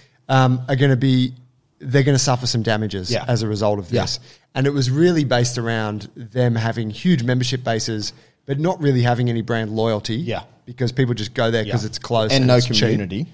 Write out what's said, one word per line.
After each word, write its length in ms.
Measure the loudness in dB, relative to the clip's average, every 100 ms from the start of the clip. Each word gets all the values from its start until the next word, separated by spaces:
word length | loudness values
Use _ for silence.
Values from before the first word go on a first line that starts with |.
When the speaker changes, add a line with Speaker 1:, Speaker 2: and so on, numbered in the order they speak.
| _ _ 0
Speaker 1:
um, 320 | 2 4 2 0
are 80 | 2
gonna 200 | 2 4
be, 360 | 4 2 0 -4 -20 _ _ _
they're 240 | -2 2
gonna 160 | 4 2
suffer 280 | 2 0 0
some 140 | -2
damages 480 | 0 0 -2 -4 -4
Speaker 2:
Yeah. 140 | -4 0
Speaker 1:
as 160 | -2
a 60 | 0
result 300 | 0 0 0
of 120 | -2
Speaker 2:
Yeah. 120 | -2
Speaker 1:
this. 180 | -2 -4 -12 -20 _
And 120 | -2 0
it 80 |
was 160 | 0 0
really 340 | 2 4 4
based 320 | 2 2 0 -2
around 540 | -4 -2 -2 -6 -10
them 420 | -16 -8 -2 0 2
having 340 | -2 -4 -6
huge 320 | -4 0 2
membership 420 | 2 0 -2 -4
bases, 480 | -4 -4 -4 -6 -8 -12 _ _
but 140 | -8 -4
not 220 | -2 0
really 180 | 2 2
having 300 | 2 2 0
any 100 | -2
brand 300 | -2 -4 -2
loyalty. 420 | -2 0 -2 -4 -6
Speaker 2:
Yeah. 260 | -6 -8 -10 _ -16
Speaker 1:
Because 260 | -4 -2
people 220 | 0 0
just 200 | 0 -4
go 160 | -2 0
there 140 | 0
'cause 180 | 0 -2
Speaker 2:
Yeah. 40 | -4
Speaker 1:
it's 100 | -8
close 320 | -2 0 2
Speaker 2:
And 120 | 4
Speaker 1:
and 40 | 6
Speaker 2:
no 100 | 4
Speaker 1:
it's 100 | 4
cheap. 100 | 2
Speaker 2:
community. 480 | 2 2 -2 -6 -8